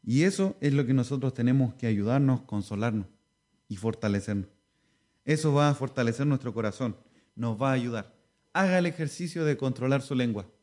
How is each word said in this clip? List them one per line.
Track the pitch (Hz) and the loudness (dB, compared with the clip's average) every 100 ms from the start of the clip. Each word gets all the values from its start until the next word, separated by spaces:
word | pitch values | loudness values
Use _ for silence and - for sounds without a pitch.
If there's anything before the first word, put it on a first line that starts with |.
Y | 110 127 | 2 2
eso | 180 190 190 - | 2 2 -2 0
es | 143 | 0
lo | 139 | 2
que | 127 | 2
nosotros | 131 120 139 131 | 2 2 -2 -2
tenemos | - 120 135 123 | 0 2 4 2
que | - 117 | 0 -2
ayudarnos, | 104 101 135 135 123 | 0 2 2 4 2
consolarnos | - 107 98 101 117 110 92 _ _ _ _ _ _ | -2 -8 -4 -4 -2 -2 -6 _ _ _ _ _ _
y | 98 | -6
fortalecernos. | 113 110 107 101 98 101 95 _ _ _ _ _ _ _ | -4 -2 -2 -2 -2 -6 -6 _ _ _ _ _ _ _
Eso | - 156 156 | -2 0 2
va | 143 147 | 4 4
a | |
fortalecer | 143 135 - 117 113 147 | 2 -2 0 0 0 0
nuestro | 131 131 | 0 -2
corazón, | 110 107 - 123 98 _ _ _ | -4 -4 -2 -6 -6 _ _ _
nos | - 117 107 | -6 -4 0
va | 135 | 0
a | |
ayudar. | 131 120 117 101 _ _ _ _ | 0 0 -6 -8 _ _ _ _
Haga | - 190 180 | 0 2 2
el | 175 | 0
ejercicio | 160 156 - 175 170 156 | -2 -6 -6 -8 -2 0
de | 143 | 0
controlar | 135 127 127 135 | -2 -2 0 0
su | 135 | 0
lengua. | 131 120 104 95 _ | -2 0 -2 -8 _